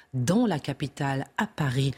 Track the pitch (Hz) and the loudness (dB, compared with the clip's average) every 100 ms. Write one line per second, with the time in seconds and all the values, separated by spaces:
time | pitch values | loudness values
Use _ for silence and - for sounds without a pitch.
0 | - 127 120 196 247 151 - 135 139 - | -8 -4 2 4 4 0 -2 -6 -6 -4
1 | 139 135 - - 214 - 147 127 135 | -2 -2 -4 -4 -4 0 0 2 0